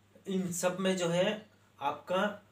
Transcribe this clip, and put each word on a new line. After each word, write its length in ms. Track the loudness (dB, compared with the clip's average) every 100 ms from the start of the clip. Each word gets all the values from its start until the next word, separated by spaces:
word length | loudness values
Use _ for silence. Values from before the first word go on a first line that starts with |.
| _ -16 -4
इन 240 | -2 -2
सब 280 | 0 -2 0
में 180 | 0 2
जो 100 | 2
है 380 | 2 2 0 -10 -20 _ -6
आपका 640 | -4 -4 -2 0 0 -4 -16